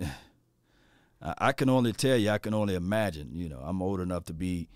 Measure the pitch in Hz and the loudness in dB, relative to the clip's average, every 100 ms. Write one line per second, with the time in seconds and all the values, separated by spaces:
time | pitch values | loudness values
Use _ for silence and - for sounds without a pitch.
0 | 76 - - _ _ _ _ _ _ _ | -6 -6 -16 _ _ _ _ _ _ _
1 | _ _ 80 - 117 131 135 131 120 104 | _ _ -10 0 0 4 4 4 2 2
2 | 135 123 104 104 110 107 104 90 87 110 | 4 4 4 2 0 0 0 0 0 0
3 | 101 78 71 80 85 64 71 95 92 98 | 0 -4 -8 -8 -8 -6 -6 -2 -2 -2
4 | 90 87 82 80 90 90 80 | -2 -4 -6 -6 -4 -4 -6